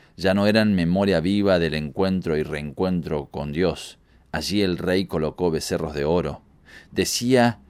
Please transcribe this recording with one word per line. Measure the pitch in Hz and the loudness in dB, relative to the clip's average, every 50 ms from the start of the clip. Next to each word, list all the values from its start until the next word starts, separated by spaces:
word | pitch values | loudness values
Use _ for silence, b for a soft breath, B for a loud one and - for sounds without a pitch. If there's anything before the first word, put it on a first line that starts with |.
| b b b b | b b b b
ya | - 95 95 | 0 2 2
no | 101 101 107 | 2 4 4
eran | 107 110 107 107 98 | 4 4 4 4 4
memoria | 90 85 85 90 95 101 98 92 82 | 2 2 2 2 2 2 2 2 2
viva | 78 92 101 104 98 98 92 87 | 2 0 0 2 2 2 4 4
del | 82 80 76 | 2 0 -2
encuentro | 78 76 71 67 98 95 95 95 92 82 85 78 76 | -2 -6 -6 -2 -2 0 0 0 -2 -2 -2 -2 -2
y | 76 | -2
reencuentro | 78 76 73 73 73 71 - 92 92 90 87 69 80 78 73 69 - | -4 -6 -8 -8 -8 -6 -2 -2 0 0 -2 -2 -2 -4 -6 -6 -6
con | - - 71 73 | -8 -8 -8 -6
Dios. | 71 82 92 90 - - - - - _ b b b b b b | -2 -2 0 0 -2 -4 -8 -16 -18 _ b b b b b b
Allí | - 78 76 80 95 104 | -8 -6 -4 -2 -2 0
el | 98 90 87 82 | 0 0 0 -2
rey | - 90 90 95 98 | 0 0 0 0 0
colocó | - - 82 78 76 - - 90 87 | -2 -2 -2 -2 -2 -2 -2 -2 0
becerros | 78 76 - - 92 80 80 78 71 | 0 -2 -2 -4 -4 -4 -4 -4 -4
de | 71 71 | -2 0
oro. | 76 85 90 73 71 69 - - _ _ _ B B B B B B | 0 0 0 0 -2 -6 -10 -14 _ _ _ B B B B B B
Decía | B 95 90 - - - 120 123 131 123 120 120 113 - b | B -2 -2 -2 -2 -2 0 2 4 4 4 4 2 -2 b